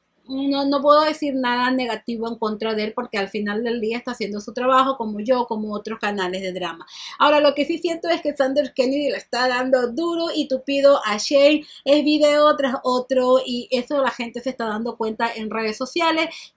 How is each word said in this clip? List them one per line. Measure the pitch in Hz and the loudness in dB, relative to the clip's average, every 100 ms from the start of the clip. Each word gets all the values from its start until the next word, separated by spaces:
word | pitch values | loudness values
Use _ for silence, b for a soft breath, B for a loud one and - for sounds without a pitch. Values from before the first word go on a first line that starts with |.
| _ _ - | _ _ -10
no, | 262 277 277 277 | -4 -2 0 2
no | 285 | 2
puedo | 285 294 | 6 6
decir | 311 311 294 269 | 4 0 -2 -2
nada | 247 240 247 | 0 0 0
negativo | 254 247 214 - 233 233 | 0 -2 -4 -6 -6 -6
en | 233 | -4
contra | 214 208 220 | -4 -2 -2
de | 214 214 | -2 -4
él | 214 | -6
porque | 233 208 | -6 -4
al | 196 | -4
final | 214 208 208 | -4 -4 -2
del | 240 240 | -2 -2
día | 220 233 | -2 -4
está | 240 | -6
haciendo | 240 202 202 | -6 -6 -8
su | 208 220 | -8 -4
trabajo | 247 262 269 262 | 2 4 4 0
como | 220 208 | -6 -6
yo, | 208 247 240 | 0 0 0
como | 220 214 208 | -4 -6 -8
otros | 208 220 | -8 -6
canales | 208 202 185 185 | -6 -4 -4 -4
de | 190 | -6
drama. | 180 175 165 - B B B | -6 -8 -8 -16 B B B
Ahora, | 285 302 | 4 6
lo | 294 | 4
que | 285 294 | 2 -2
sí | 339 | -2
siento | 349 339 339 | -4 -4 -2
es | 330 | -2
que | 302 285 | -2 0
Sanders | 269 269 269 - | 0 2 0 -2
Kennedy | 254 277 285 | 0 0 -2
le | 202 | -4
está | - 240 254 | -6 -2 0
dando | 247 262 262 247 | 0 2 2 2
duro | 233 339 339 330 | -2 -2 -2 -2
y | 302 285 | -2 -2
tupido | 262 - 277 277 277 - | -4 -2 4 6 4 2
a | 233 | -4
Shane, | - 285 285 302 294 B | 0 4 6 4 -2 B
es | - 294 | 2 4
video | 285 302 294 294 294 294 | 4 4 4 6 4 4
tras | 269 254 | 0 -2
otro, | 254 254 254 254 254 254 254 | 0 -2 0 0 4 2 2
y | 240 - | -6 -2
eso | 254 240 294 | -4 -2 0
la | 262 | 0
gente | - 233 240 | -2 -8 -6
se | 254 | -6
está | 254 226 | -4 -4
dando | 214 233 226 | -4 -6 -4
cuenta | 220 220 233 | -6 -2 -2
en | 226 220 | -2 -6
redes | 220 220 214 | -4 -4 -4
sociales, | 262 349 330 320 320 B B | -6 0 0 0 -2 B B